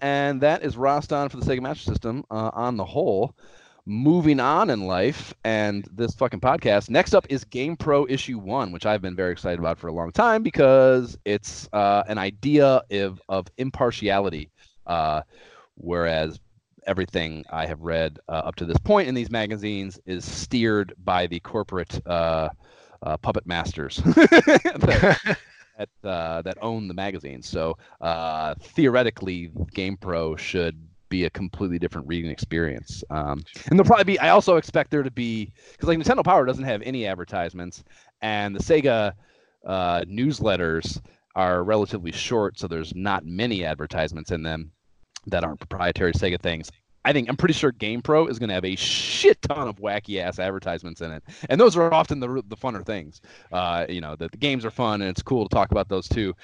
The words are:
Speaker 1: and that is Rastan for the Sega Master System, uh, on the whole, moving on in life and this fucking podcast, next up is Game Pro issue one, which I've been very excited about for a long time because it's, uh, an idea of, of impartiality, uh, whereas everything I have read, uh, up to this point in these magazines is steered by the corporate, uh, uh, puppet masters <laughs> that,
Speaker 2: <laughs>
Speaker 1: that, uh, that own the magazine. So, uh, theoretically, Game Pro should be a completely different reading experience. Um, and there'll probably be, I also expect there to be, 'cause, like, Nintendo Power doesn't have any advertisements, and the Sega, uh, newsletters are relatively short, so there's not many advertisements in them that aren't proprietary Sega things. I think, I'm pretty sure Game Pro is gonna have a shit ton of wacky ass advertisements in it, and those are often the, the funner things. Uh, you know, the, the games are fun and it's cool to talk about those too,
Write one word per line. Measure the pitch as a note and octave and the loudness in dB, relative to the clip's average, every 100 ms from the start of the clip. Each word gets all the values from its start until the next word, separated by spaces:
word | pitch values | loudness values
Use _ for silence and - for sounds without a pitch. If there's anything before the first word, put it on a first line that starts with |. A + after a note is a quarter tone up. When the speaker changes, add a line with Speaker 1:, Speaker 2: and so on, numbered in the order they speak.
Speaker 1:
and | C#3 C#3 C#3+ C3+ | -2 0 -2 0
that | D3 E3 | 2 2
is | C#3+ A#2 | -2 -2
Rastan | C3+ C#3+ - C#3+ C#3 | 0 0 -2 -4 -4
for | C3 | -4
the | B2+ | -4
Sega | B2+ | -4
Master | C3 D#3 | -4 -8
System, | - - A#2 B2+ C3+ | -6 -4 -4 -6 -6
uh, | A2 A2 | -6 -4
on | - B2 A#2 | -4 -4 -4
the | |
whole, | F#2+ B2+ - G2 A#2 - - - _ _ - | -4 -2 0 0 0 -6 -20 -20 _ _ -8
moving | G#2+ C#3+ F3 D#3 C#3 | 0 4 6 6 4
on | B2+ D#3+ G#3+ | 4 4 2
in | A2+ F#2+ | 0 0
life | F#2 A#2 D3 - - | 2 0 0 -8 -6
and | A2+ A2 G#2 G2+ - | -2 0 0 -2 -6
this | F#2+ A#2 | -4 -4
fucking | - B2+ - | -2 -2 0
podcast, | B2+ D#3+ A#2 G2+ - | 0 2 4 2 4
next | C3+ - | 2 4
up | G3 - | 4 4
is | C3+ | -2
Game | - B2 C#3+ E3 | -6 -6 -6 -4
Pro | D#3 C#3+ C3+ | 0 2 2
issue | C3+ - A#2 | -2 -4 -8
one, | F#2+ C3 G#2 | -4 -4 -4
which | F2 | -4
I've | G#2+ G#2+ | 0 0
been | F#2 | -2
very | F2+ F2+ | -2 -2
excited | F2 F#2 F2 | -2 -4 -2
about | D#2+ E2 | -2 -4
for | E2+ | -6
a | |
long | E2+ E2+ | -8 -4
time | C3 A#3 A3 | 2 2 2
because | A3 - C3+ C3+ C3 B2+ A#2+ - | 0 4 6 8 8 6 2 -6
it's, | G2+ G#2 - - - | -4 -2 -4 -16 -6
uh, | G#2 G2+ G2+ G2+ | 0 4 4 2
an | G#2+ | -2
idea | F#2+ G2+ C3+ D3 C#3 C3 - | -4 -4 2 6 6 6 2
of, | G2+ G2 F#2 - | -2 -4 -6 -4
of | F#2+ F2+ - | -4 -4 -8
impartiality, | C3 - B2 - G#2 G2 G2 D#2+ D2+ _ _ _ - | -8 -2 -2 0 0 0 0 -4 -10 _ _ _ -4
uh, | E2+ D#2 D2+ - _ - - _ - | -2 0 -2 -6 _ -20 -20 _ -14
whereas | E2+ F2 E2+ D#2+ D#2+ D#2+ - _ _ _ - | -4 -2 0 0 -2 -6 -18 _ _ _ -4
everything | F#2+ F2+ F#2+ D#2+ D#2 - | -2 -2 -2 -4 -6 -10
I | D#2+ D#2+ | -6 -6
have | D#2 | -6
read, | E2 E2 D#2+ D2+ - | -4 -2 -2 -6 -8
uh, | |
up | D#2+ D#2+ - | -6 -6 -6
to | |
this | E2+ - | -2 0
point | - G#3 C#3+ | 4 4 4
in | |
these | B2+ A2+ | -2 -2
magazines | A#2 G#2+ G#2+ G#2 G2+ G2 F#2 | -4 -4 -4 -6 -6 -8 -12
is | - F2+ | -8 -8
steered | - - - B2 A2+ G#2+ F#2+ - | -8 -10 -4 0 2 2 0 -4
by | F#2 F2+ F2 | -2 0 0
the | E2+ | -4
corporate, | - A2 G2+ F#2 E2+ - - | -6 -6 -4 -6 -6 -8 -4
uh, | F2 E2 D#2+ D#2 - _ _ _ - | 0 0 0 -2 -6 _ _ _ -12
uh, | - D2+ | -6 -4
puppet | - - F2 | -2 -4 -2
masters | E2+ D#2+ - C#2 - | -4 -4 -6 -8 0
<laughs> | - | 4
that, | - G4 E4+ - D4 E4+ F#3+ - - F#3+ - G#3+ F#3 - - | 8 10 8 8 6 4 2 4 6 4 4 0 -4 -6 -20
Speaker 2:
<laughs> | _ A2+ | _ -14
Speaker 1:
that, | G#2 _ G2+ | -14 _ -6
uh, | F2+ E2 E2 | -4 -4 -6
that | F2+ F#2 | -6 -6
own | A2+ A2+ G2 | -6 -6 -6
the | |
magazine. | F2+ G2+ F#2 C#2+ C2 | -6 -6 -8 -10 -14
So, | - E2 D#2+ D#2+ - - | -8 -4 -4 -4 -12 -8
uh, | E2+ E2 D#2+ D#2+ D#2 D2+ | -4 -4 -4 -4 -4 -8
theoretically, | - - C3+ B2 A#2+ - F#2+ F2+ E2+ - E2 | -6 2 4 4 2 -2 -6 -6 -8 -8 -8
Game | - F#2+ F#2+ | -6 -6 -6
Pro | F#2+ E2+ D#2+ | -4 -4 -2
should | D2+ - F#2 E2+ D#2+ D#2+ _ - | -6 -4 -2 -2 -4 -14 _ -6
be | F#2 | -2
a | F2 | -2
completely | - F#2 - G2 F2 | -4 -8 -4 -4 -2
different | E2+ E2 C#2 | -4 -6 -8
reading | E2+ E2 | -6 -6
experience. | D2 - E2 D#2+ B1 - - - | -8 -4 -2 -2 -4 -10 -14 -8
Um, | D2+ D2 C#2+ - - - | -6 -4 -6 -8 -12 2
and | F3 | 6
there'll | G#3 | 8
probably | A3+ | 6
be, | G3 F3+ | 6 2
I | D3+ | 6
also | G3 - E3+ | 6 6 4
expect | - E3 C#3+ | 2 -2 0
there | D3+ | -2
to | C3 | -4
be, | B2 A#2 A2 G#2 - - - | -4 -4 -4 -8 -14 -20 -4
'cause, | D3+ | 0
like, | E3 | 2
Nintendo | D#3 B3 | 2 2
Power | F#3 F3+ B2+ | 6 6 4
doesn't | B2+ | 0
have | C3+ G#2 | -2 -4
any | A2+ C3 G#2 | -4 -4 -4
advertisements, | F#2 F2 F#2+ E2+ F2+ F2+ - - _ _ _ | -6 -6 -4 -4 -6 -12 -14 -20 _ _ _
and | A2 G#2+ G2+ G2 | -4 -2 -2 -4
the | |
Sega, | - D#3+ C3+ A2+ G#2 F#2+ _ _ _ _ | 2 4 4 2 0 -4 _ _ _ _
uh, | F2+ F#2+ F2 F2 F2 | -6 -2 0 -2 -2
newsletters | G2+ C#3 B2+ G#2+ F#2 E2+ E2 - - - _ _ F#2+ | -2 -2 0 0 0 0 -2 -4 -8 -14 _ _ -2
are | F#2 F2+ | 0 0
relatively | F#2 G#2+ G2+ G#2+ E2+ | 2 0 0 -4 -8
short, | D#2+ - A#2+ G2 - | -8 -2 0 -2 -4
so | F#2 | -8
there's | E2 D#2+ F2+ | -8 -8 -6
not | G2+ F#2+ | -2 -2
many | D#2 F2+ A#2+ G2+ | -4 -4 -2 -2
advertisements | D#2+ D2+ D2+ E2 D#2 D#2+ D2+ | -4 -4 -6 -4 -4 -4 -6
in | E2 | -6
them | D#2+ D#2+ D#2+ _ _ _ _ - - | -4 -6 -10 _ _ _ _ -20 -4
that | F#2 | -2
aren't | E2 - | -2 -6
proprietary | - F#2+ F2 E2+ F2+ | -10 -4 -2 0 0
Sega | E2+ F#2+ F2 | 0 -2 -2
things. | F2 D#2+ - - _ _ | -4 -6 -8 -18 _ _
I | - | 0
think, | D3 A#2+ | 0 0
I'm | - | 0
pretty | F3 | 0
sure | D#3 D3 | 2 0
Game | A#2+ G#2+ A#2+ | 0 -4 -4
Pro | C3+ D#3 E3 | 2 2 2
is | A2+ | -2
gonna | A2+ | -2
have | F#2 | -2
a | F#2 | -2
shit | F#2+ - - - - G4 - | -2 -2 -2 -4 4 4 4
ton | - D3 B2 | 2 -4 -6
of | G2+ | -6
wacky | G2+ G2+ G#2 G2 | -4 -4 -4 -4
ass | F2+ F2+ | -4 -4
advertisements | F#2 F#2+ F#2 E2 F2 E2 | -4 -4 -6 -6 -8 -12
in | E2 | -10
it, | D#2 - - - | -12 -16 -12 -2
and | C#3+ | 6
those | A#3+ E3+ | 6 6
are | E3 | 4
often | D#3+ D#3 C#3+ | 4 2 -2
the, | B2 C3 G#2 | -4 -6 -8
the | G#2+ | -8
funner | C3 G#2 | -6 -6
things. | F#2 G#2 D2+ - - - - | -6 -8 -10 -18 -20 -20 -8
Uh, | F2+ F2 E2+ E2 | -4 -2 -2 -2
you | F2 | -6
know, | D#2 D#2 | -8 -8
the, | E2 | -10
the | A2 | -2
games | C#3+ C3+ | -2 -2
are | A2 | -4
fun | - A#2 G#2 | -4 -2 -2
and | G2 | -4
it's | F#2 | -6
cool | - B2+ G2+ | -4 -2 0
to | |
talk | A2+ F#2+ | 0 0
about | G#2 F#2+ | 0 -2
those | F#2+ - | -4 -4
too, | A#2 G2 F2+ | -4 -4 -6